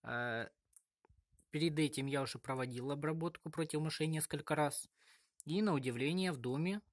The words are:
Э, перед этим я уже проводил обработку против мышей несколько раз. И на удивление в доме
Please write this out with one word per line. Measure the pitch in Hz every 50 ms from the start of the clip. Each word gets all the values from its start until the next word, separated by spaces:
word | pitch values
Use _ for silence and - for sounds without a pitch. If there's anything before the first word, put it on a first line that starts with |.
Э, | - 113 117 117 120 120 113 113 113 - _ _ _ _ _ - _ _ _ _ _ _ - _ _ _ _ _ _ _
перед | - 151 156 170 151 156
этим | 156 143 - - 135 139
я | 139 139 135
уже | 127 - 123
проводил | _ - 135 131 127 127 123 120 123 135
обработку | 143 143 143 151 160 165 160 170 165 - _ 160
против | 156 - 165 156 - 151
мышей | 156 160 - - 160 156
несколько | 156 156 151 - - 143 - - 156
раз. | 147 151 143 147 - - - _ _ _ - - - _ _ _ _ - 143
И | 156 196
на | 214 214 170
удивление | 139 127 127 120 117 131 143 165 185 190 185 165
в | 131
доме | 117 123 127 143 160 180 196 208 - _